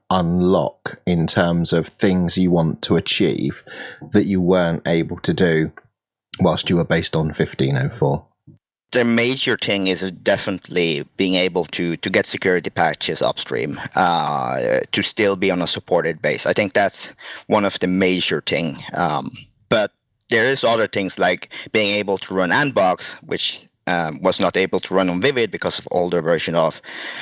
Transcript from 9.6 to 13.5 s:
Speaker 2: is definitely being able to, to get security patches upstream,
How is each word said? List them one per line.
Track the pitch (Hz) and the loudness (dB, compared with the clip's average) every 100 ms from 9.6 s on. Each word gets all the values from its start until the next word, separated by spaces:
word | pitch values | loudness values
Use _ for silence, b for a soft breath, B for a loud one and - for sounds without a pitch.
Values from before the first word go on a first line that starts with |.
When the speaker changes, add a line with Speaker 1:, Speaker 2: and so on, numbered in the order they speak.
| - 101 95 | 0 0 0
Speaker 2:
is | 87 95 | 0 -2
definitely | 90 - 98 - 92 - 87 85 73 78 - | -4 0 0 0 -6 -4 0 0 0 -4 -2
being | 95 92 | 0 2
able | 92 87 80 | 2 0 -2
to, | - 87 82 | -2 -4 -4
to | - | 0
get | 101 - | 0 0
security | - 98 90 90 | 0 0 0 0
patches | - 82 76 - 78 | 0 0 0 -4 -2
upstream, | 62 - - | -2 -2 -6